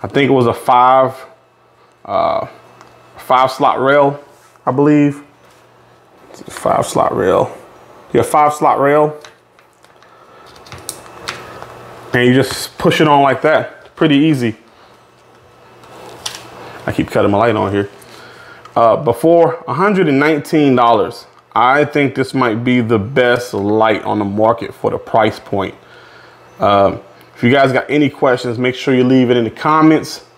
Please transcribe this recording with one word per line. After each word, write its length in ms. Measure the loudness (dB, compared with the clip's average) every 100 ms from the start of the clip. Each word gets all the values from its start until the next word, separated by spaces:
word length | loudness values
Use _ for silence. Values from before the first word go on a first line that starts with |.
I 60 | -2
think 200 | 0 2
it 40 |
was 120 | 2 2
a 80 |
five, 600 | -2 2 4 4 4 2 -4 -20 _ _ _ _ _ _ _
uh, 440 | -6 -2 -2 -4 -8 -16 -20 -20 -20 -20 -20 -20
five 340 | -2 0 0
slot 300 | 0 -2 0
rail, 420 | 2 2 2 -2 -18 _ _ _ -6
I 60 |
believe. 520 | 0 2 4 2 -2 -16 _ _ _ _ _ _ _ _ _ -20
Five 520 | -20 -18 -8 -2 -2 -2
slot 300 | -2 -2 -2
rail. 420 | 0 0 -2 -8 -20 -20 -20 -20 -4
Yeah, 120 | -2
five 300 | 0 2 0
slot 280 | 0 -2 0
rail. 360 | 0 2 0 -4 -20 _ _ _ _ _ _ _ -20 -20 -20 -20 -20 -20 -20 -16 -16 -16 -20 -18 -16 -16 -18 -20 -20 -20 -20 -20 -4
And 160 | 0 4
you 60 |
just 440 | 2 0 -4 -12 -4
push 220 | -2 2
it 80 | 2
on 140 | 4
like 200 | 2 0
that. 520 | 0 0 -2 -14 -20 -2
Pretty 220 | 0 2
easy. 400 | 2 0 -4 -6 _ _ -20 -20 _ _ _ -20 _ _ -20 -20 -20 -20 -20 -16 -16 -16 -20 -20 -20 -14 -8
I 60 |
keep 180 | -6 -4
cutting 220 | 0 0
my 60 | 2
light 180 | 0 0
on 160 | -2
here. 180 | -2 -4 -10 -20 -20 -20 -20 -20 -20 -8 0
Uh, 220 | 2 2
but 160 | -2
for 500 | 0 2 4 2 -2 -8
a 80 |
hundred 360 | -4 -2 0 0
and 100 | 2
nineteen 560 | 2 0 -2 0 2 4
dollars, 500 | 4 2 0 -8 -20 -20 _
I 320 | 0 2 2 0
think 300 | 0 -2 -2
this 180 | -4
might 320 | -2 -2 -2 0
be 160 | 0
the 180 | 2 0
best 540 | 0 0 2 0 -2
light 500 | -6 -2 0 2 0
on 160 | -4 -4
the 60 | -4
market 480 | 0 0 0 -6
for 180 | -6 -6
the 60 | -6
price 420 | -4 0 0 -4
point. 340 | -8 -6 -6 -10 -20 -20 -20 -20 -20 -20 -20 -4
Um, 400 | 0 2 2 0 -14 -20 -20
if 100 | -2
you 80 | 2
guys 220 | 4 2
got 160 | 0 -2
any 200 | 0 -2
questions, 480 | 0 0 0 -4 -4
make 180 | -4 -4
sure 200 | -2 2
you 80 |
leave 260 | 4 4 4
it 60 | 2
in 80 |
the 60 | 0
comments. 760 | -4 0 4 4 2 -2 -14 -20